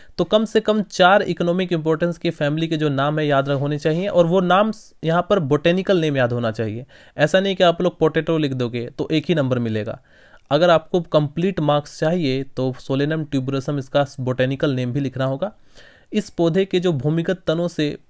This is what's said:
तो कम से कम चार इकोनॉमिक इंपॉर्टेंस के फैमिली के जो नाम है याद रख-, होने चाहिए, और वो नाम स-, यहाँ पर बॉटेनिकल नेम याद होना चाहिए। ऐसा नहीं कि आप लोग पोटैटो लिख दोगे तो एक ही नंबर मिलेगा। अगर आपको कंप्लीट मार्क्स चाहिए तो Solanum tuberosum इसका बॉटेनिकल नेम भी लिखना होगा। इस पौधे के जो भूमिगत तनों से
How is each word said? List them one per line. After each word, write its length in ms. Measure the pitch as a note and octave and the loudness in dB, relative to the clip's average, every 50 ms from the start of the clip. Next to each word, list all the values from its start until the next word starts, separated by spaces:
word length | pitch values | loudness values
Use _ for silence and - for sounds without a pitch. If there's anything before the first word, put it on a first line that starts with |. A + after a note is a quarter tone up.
| - - - | -20 -8 -4
तो 60 | - F3 | -4 -2
कम 220 | E3+ G#3 G#3+ A3+ | 2 2 0 2
से 140 | - - A3 | 2 0 0
कम 220 | G#3+ - G#3+ G#3+ | 2 2 0 0
चार 400 | G3 - - - F3+ F3+ G3 G#3 | -2 -2 2 4 6 6 6 4
इकोनॉमिक 520 | F#3+ E3 E3+ - F3+ F3 F3 F#3 F#3 F3+ F3 | 4 0 -2 -2 0 0 0 0 -2 -2 -2
इंपॉर्टेंस 440 | E3 D3+ D#3+ D#3+ D#3 F3 F3 E3+ | -2 0 0 0 0 0 -2 -2
के 120 | - - E3+ | -2 -4 -4
फैमिली 380 | D#3+ - D3+ C#3+ D3+ D#3+ E3 | -4 -2 -2 -2 -2 -2 -2
के 100 | D#3+ E3 | -2 -2
जो 120 | D3+ D#3 D3 | 0 0 0
नाम 300 | C#3 C3+ C#3 D3 D3+ D#3 | 0 0 0 0 0 0
है 80 | D3+ | 0
याद 220 | D3 C#3+ C3+ C3+ C#3 | 2 2 2 2 0
रख-, 100 | C#3+ C3+ | -2 -2
होने 180 | C#3+ C#3+ D3 C#3+ | -2 -2 -4 -2
चाहिए, 280 | - D#3+ D#3 E3+ F#3+ | -2 -2 0 -2 -2
और 180 | G#3 - F3 E3+ | 0 2 2 4
वो 160 | E3 F3 G3 | 4 4 2
नाम 300 | F#3 F3 F3 G3 G#3+ A3 | 2 4 4 4 2 0
स-, 220 | G#3 - - - - - - | -2 -8 -12 -20 -12 -6 -2
यहाँ 240 | D#3+ D#3+ F3 F3 - | 0 0 0 2 2
पर 100 | G#3 G3 | 2 2
बॉटेनिकल 580 | D#3 B2+ D3 C#3+ - E3+ F3 F#3 F#3 - G3 | 2 2 0 2 2 2 2 2 2 0 2
नेम 200 | F3 D#3+ D#3 C#3+ | 2 2 0 0
याद 160 | C3+ B2 A#2 A#2+ | 0 0 0 0
होना 180 | A#2+ A#2+ A2+ | -2 -2 -4
चाहिए। 340 | A2 - A2+ G#2+ G#2 A#2 C3 - - - - - - | -4 -4 -6 -6 -6 -8 -12 -16 -20 -20 -20 -10 -4
ऐसा 220 | - D3 D#3 - F#3+ | 0 0 2 2 2
नहीं 160 | G3 G3 F#3+ | 2 2 2
कि 80 | F#3 F#3 | 2 4
आप 180 | E3+ E3+ E3+ | 4 4 2
लोग 180 | F#3 F3 - - | 0 -2 0 0
पोटैटो 380 | D#3+ D#3 D3+ E3 D#3 E3+ E3 | 0 2 2 0 0 0 0
लिख 160 | D#3 D3+ C#3 C3+ | 0 0 -2 -2
दोगे 360 | B2+ B2 A#2 B2 A#2+ A#2 B2+ - | -2 -4 -4 -4 -6 -8 -8 -6
तो 100 | - - - | -6 -4 -2
एक 140 | D#3 D#3 D3 - | -2 -2 0 0
ही 60 | F3 | 0
नंबर 240 | D#3 C3+ B2+ B2 B2 | 0 0 0 0 0
मिलेगा। 400 | A#2+ A2+ A2 G#2+ G#2 A2 G#2+ - _ _ _ - - - - - _ - | -2 -2 -2 -4 -4 -6 -10 -12 _ _ _ -20 -20 -20 -20 -14 _ -2
अगर 180 | C#3+ D3+ F3 F3 | 0 2 4 4
आपको 320 | E3 D#3+ - - - F3+ | 4 2 2 0 -4 -4
कंप्लीट 580 | E3 - - D3+ D3+ C#3 - E3 E3+ G3 F#3+ - | -2 2 2 2 2 0 -2 -2 -2 -2 -2 0
मार्क्स 400 | D3+ D3 D3 D3 D3 - - - | 0 0 0 0 -2 -6 -6 -4
चाहिए 440 | D#3+ D#3 F3 F#3 D#3+ C3 C3 C3+ C3+ | -2 0 0 0 0 -2 -2 -2 -4
तो 320 | - - - C3 C3 B2 - | -6 -6 -4 -4 -4 -4 -6
Solanum 460 | - - C3+ C3+ C#3+ D3+ D#3+ D#3+ D3+ D3+ - | -6 -4 -2 0 0 0 -2 -4 -4 -4 -4
tuberosum 440 | C3+ C3 C3+ C3+ C3+ C3 - D3 C#3 | -4 -2 -2 -4 -4 -4 -4 -4 -4
इसका 260 | B2+ - - C#3+ C#3+ - - - | -4 0 0 0 0 0 -4 -6
बॉटेनिकल 520 | B2 B2+ B2+ B2+ B2+ C3 C3+ C3 E3 D3+ | -4 -4 -2 0 0 -2 -2 -2 -2 0
नेम 200 | C3 B2+ B2+ B2 | 0 -2 -2 -2
भी 80 | A#2+ C#3+ | -2 -4
लिखना 260 | C#3 C3 - B2+ C3+ | -4 -4 -4 -4 -4
होगा। 280 | C3+ C3+ C#3 - A#2 - - - - - - - - - _ _ - - | -4 -4 -4 -6 -8 -8 -12 -20 -20 -20 -20 -20 -20 -20 _ _ -4 -4
इस 160 | G#3+ G3 - | -4 -4 -2
पौधे 360 | - - E3+ E3+ D#3+ F#3+ G3 | -2 0 0 2 2 0 0
के 140 | F#3+ - F3+ | 0 0 0
जो 140 | E3+ F3+ D#3+ | 0 0 0
भूमिगत 500 | C3 B2+ D3+ D#3+ E3 E3 F#3+ F#3 F#3 - | 0 0 0 0 0 0 -2 -4 -4 -2
तनों 200 | - D#3+ E3 F3 | -2 -2 0 -2
से 300 | E3+ - - D3+ D3 C#3+ - _ | -4 -2 -2 -2 -2 -4 -8 _